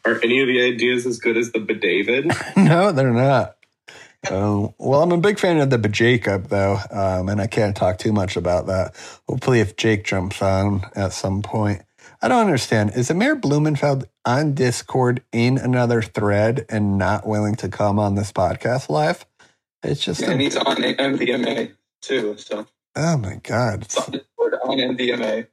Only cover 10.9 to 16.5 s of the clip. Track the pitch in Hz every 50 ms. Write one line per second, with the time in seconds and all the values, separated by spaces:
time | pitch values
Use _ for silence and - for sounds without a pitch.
10.9 | - 101 98 92 - - - 98 95 98 101 - - 110 104 101 101 - - _
11.9 | _ _ - - - _ - 240 254 240 220 196 151 120 - - 123 110 104 104
12.9 | - 123 123 - 160 180 226 285 311 277 226 143 143 151 151 156 151 143 - 147
13.9 | 139 135 - - _ _ _ 117 123 139 160 151 135 139 131 123 113 - - -
14.9 | - 135 127 123 123 120 _ _ - 117 117 123 135 127 - 123 127 123 123 117
15.9 | 120 117 110 - - 117 107 104 101 101 107 113